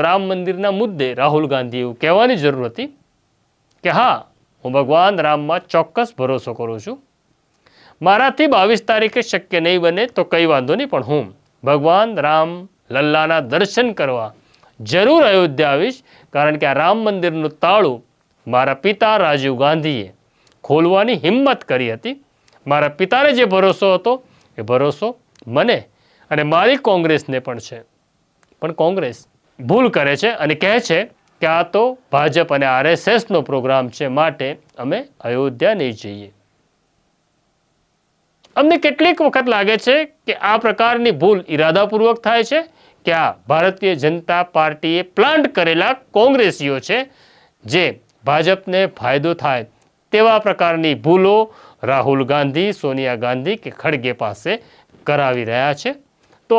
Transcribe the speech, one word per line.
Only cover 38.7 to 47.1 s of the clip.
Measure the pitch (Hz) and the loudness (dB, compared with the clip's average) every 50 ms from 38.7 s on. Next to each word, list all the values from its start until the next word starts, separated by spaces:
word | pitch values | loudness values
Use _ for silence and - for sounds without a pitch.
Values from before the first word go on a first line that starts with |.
| 349 285 294 | 2 2 0
કેટલીક | 294 277 - 311 349 349 - 320 269 | -2 0 2 2 2 2 2 0 0
વખત | - 262 254 247 226 | 2 0 0 0 0
લાગે | 202 202 196 220 214 - | 0 0 0 0 0 2
છે | 247 262 302 311 294 _ _ _ - | 2 2 2 0 -2 _ _ _ -8
કે | 202 - - 202 | -6 -4 0 0
આ | 214 226 226 | 0 2 0
પ્રકારની | 220 - - 226 233 240 240 240 240 180 135 | 0 0 2 2 0 2 2 0 0 0 2
ભૂલ | 156 196 214 185 175 - 160 | 4 2 2 2 0 -4 -2
ઇરાદાપૂર્વક | 143 156 160 165 196 208 202 214 214 220 226 226 226 - 214 | 0 2 2 4 2 2 2 0 0 2 2 0 0 0 0
થાય | 233 233 226 - | 0 0 0 0
છે | 285 320 330 320 _ _ _ _ _ _ - | -2 -2 -4 -4 _ _ _ _ _ _ -4
કે | 170 165 160 | -2 0 0
આ | 151 120 - - _ 120 | 0 -2 -2 -4 _ -2
ભારતીય | 147 160 170 190 190 - 208 190 180 139 127 | 0 2 2 0 0 0 -2 -2 -2 0 0
જનતા | 151 170 170 165 - 175 175 180 175 - 165 | 0 -2 -2 -2 -2 -2 -2 -2 -2 0 0
પાર્ટીએ | 156 156 151 151 - 160 165 175 175 - - 196 | 0 0 -2 -4 -4 -2 -2 -2 -2 -4 0 0
પ્લાન્ટ | 220 277 311 311 277 247 - 196 | 2 2 2 2 0 0 0 0
કરેલા | 170 165 165 165 185 233 262 - - _ - 208 | 0 2 2 2 0 0 -2 -4 -6 _ 0 2
કોંગ્રેસીઓ | 226 269 269 262 220 180 143 - 147 139 135 131 - - | 4 4 4 4 2 2 0 -2 -4 -4 -4 -4 -4 -4
છે, | 202 247 269 269 | -4 -4 -4 -6